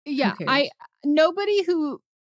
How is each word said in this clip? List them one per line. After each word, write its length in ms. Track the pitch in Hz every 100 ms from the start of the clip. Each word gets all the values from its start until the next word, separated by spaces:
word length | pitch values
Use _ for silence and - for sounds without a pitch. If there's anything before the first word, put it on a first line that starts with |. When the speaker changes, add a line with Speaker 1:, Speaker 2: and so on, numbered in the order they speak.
| -
Speaker 1:
Who 60 |
Speaker 2:
Yeah, 220 | 277 254
Speaker 1:
cares? 140 | - 165
Speaker 2:
I, 220 | 269 285 - - _
nobody 600 | 294 294 320 349 403 403
who, 360 | 349 349 294 247 _ _ _